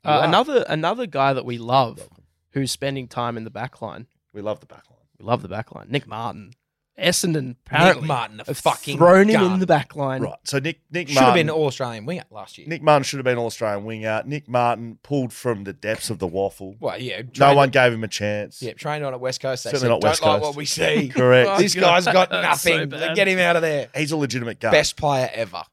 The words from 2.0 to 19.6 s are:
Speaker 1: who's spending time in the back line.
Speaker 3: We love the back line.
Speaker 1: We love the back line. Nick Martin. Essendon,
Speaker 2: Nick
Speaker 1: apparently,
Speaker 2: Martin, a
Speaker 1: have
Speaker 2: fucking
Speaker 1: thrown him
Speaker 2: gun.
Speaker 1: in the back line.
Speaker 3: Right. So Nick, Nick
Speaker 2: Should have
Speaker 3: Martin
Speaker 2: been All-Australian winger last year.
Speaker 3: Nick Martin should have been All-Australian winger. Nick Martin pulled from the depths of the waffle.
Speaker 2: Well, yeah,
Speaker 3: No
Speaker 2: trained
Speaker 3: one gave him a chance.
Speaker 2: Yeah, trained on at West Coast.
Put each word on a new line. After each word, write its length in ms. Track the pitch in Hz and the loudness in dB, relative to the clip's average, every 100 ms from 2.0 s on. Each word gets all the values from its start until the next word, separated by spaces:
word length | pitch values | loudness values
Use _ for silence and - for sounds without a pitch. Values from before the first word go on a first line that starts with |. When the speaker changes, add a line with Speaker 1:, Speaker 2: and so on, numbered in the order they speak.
| - _ _ _ _ | -20 _ _ _ _
Speaker 1:
who's 200 | 139 131 | -6 -6
spending 380 | - 139 135 123 | -6 -6 -8 -8
time 260 | - 120 117 | -6 -6 -6
in 80 | |
the 80 | 113 | -12
back 300 | 107 123 _ | -12 -12 _
line. 260 | 107 90 117 _ _ | -14 -14 -18 _ _
Speaker 3:
We 100 | 104 | -10
love 200 | 101 104 | -8 -8
the 40 | _ | _
back 240 | - _ | -20 _
line. 100 | _ _ _ | _ _ _
Speaker 1:
We 60 | 98 | -4
love 160 | 120 | -4
the 80 | 90 | -4
back 260 | 101 - - | -12 -12 -18
line. 120 | 95 | -10
Nick 180 | 135 - | -10 -8
Martin. 460 | 107 117 - 101 _ _ _ _ - | -12 -10 -12 -20 _ _ _ _ -4
Essendon, 480 | 160 180 180 156 131 | -2 -2 -2 -4 -6
Speaker 2:
Nick 100 | 120 - | -14 -4
Speaker 1:
apparently, 420 | 147 180 135 156 | 4 4 4 -2
Speaker 2:
Martin, 320 | 131 113 107 | -4 -6 -12
a 60 | - | -12
Speaker 1:
have 120 | 143 | -4
Speaker 2:
fucking 380 | 160 123 - 139 | -2 -2 -6 4
Speaker 1:
thrown 300 | 170 190 208 | 8 8 6
him 140 | 220 | 4
Speaker 2:
gun. 120 | 185 | 2
Speaker 1:
in 60 | 185 | 0
the 60 | 180 | 2
back 300 | 156 - 151 | 0 0 -6
line. 260 | 135 131 | -6 -4
Speaker 3:
Right. 140 | 107 - | -6 -8
So 160 | - 139 | -6 -4
Nick, 200 | 147 170 _ | -4 -8 _
Nick 160 | 165 147 | -8 -2
Speaker 2:
Should 100 | 139 | 4
have 80 | 127 | 6
Speaker 3:
Martin 180 | 175 156 | 6 2
Speaker 2:
been 20 | |
All-Australian 560 | 160 147 - 127 113 113 | 0 -2 -2 -8 -8 -10
winger 180 | 180 - | -10 -12
last 300 | 107 98 - | -20 -20 -18
year. 80 | 147 | -12
Speaker 3:
Nick 160 | 165 | -2
Martin 200 | 151 147 | 4 4
should 140 | 131 139 | 2 -2
have 60 | |
been 160 | 127 120 | -2 -2
All-Australian 440 | 117 - 110 101 | -4 -4 -4 -4
winger. 380 | 107 110 110 110 - | -8 -8 -4 -4 -6
Nick 200 | 147 143 | -10 -4
Martin 520 | 123 120 113 117 - | 0 0 -2 -8 -16
pulled 320 | _ 143 123 | _ -4 -4
from 300 | - 127 104 | -6 -6 -4
the 100 | 98 | -8
depths 380 | 90 104 110 - | -8 -6 -6 -6
of 80 | 92 | -6
the 80 | 92 | -4
waffle. 480 | 92 98 - 95 110 | -2 -4 -6 -18 -10
Speaker 2:
Well, 220 | 117 90 | -8 -8
yeah, 220 | 127 92 | -10 -10
Speaker 3:
No 60 | 120 | -10
Speaker 2:
trained 240 | 131 139 139 | 4 6 8
Speaker 3:
one 120 | 135 | 6
gave 220 | 135 123 | 4 4
him 100 | 113 | 2
a 40 | 110 | -6
chance. 540 | - 104 104 104 - | -4 -4 -4 -8 -12
Speaker 2:
Yeah, 120 | 120 | -14
trained 300 | - 151 151 | -10 -10 -8
on 100 | 143 127 | -8 -6
at 40 | |
West 220 | 127 127 | -8 -6
Coast. 220 | 135 127 | -6 -6